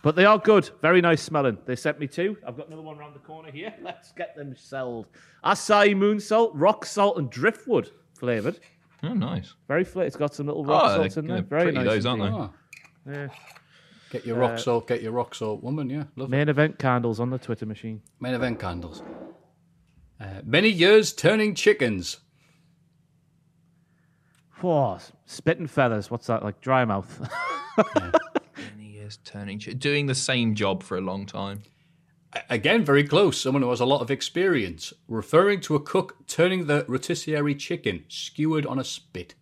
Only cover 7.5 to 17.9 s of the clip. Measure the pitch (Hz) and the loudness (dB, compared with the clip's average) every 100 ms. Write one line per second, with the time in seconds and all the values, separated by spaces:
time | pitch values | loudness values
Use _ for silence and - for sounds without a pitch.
7.5 | 220 - 185 - _ _ _ 123 113 117 | -2 0 0 0 _ _ _ -2 -2 -2
8.5 | 202 _ _ _ _ 156 233 135 - - | -6 _ _ _ _ -6 -4 -4 -6 -10
9.5 | _ - 151 185 185 170 - 147 - 143 | _ -4 -2 -2 -4 -4 -2 -4 -4 -6
10.5 | 151 143 151 123 98 95 160 151 180 - | -4 2 4 4 2 0 -2 -4 -6 -2
11.5 | 147 175 135 123 110 120 120 98 139 104 | 0 0 2 0 0 0 -2 -2 -4 -8
12.5 | - _ - - _ 139 143 139 - - | -14 _ -20 -20 _ -14 -10 -12 -14 -20
13.5 | - _ _ _ - _ 123 120 117 123 | -20 _ _ _ -20 _ -10 -4 0 0
14.5 | 113 120 117 - 117 113 120 117 - 110 | 0 0 0 0 -4 -2 -4 -4 -6 -6
15.5 | 107 123 151 131 147 147 - 131 135 151 | -6 -6 -6 -4 -6 -8 -10 -2 2 2
16.5 | 143 156 - 131 123 120 110 123 127 - | 4 2 2 0 2 0 -2 -4 -4 -6
17.5 | 113 107 104 113 | -8 -8 -10 -12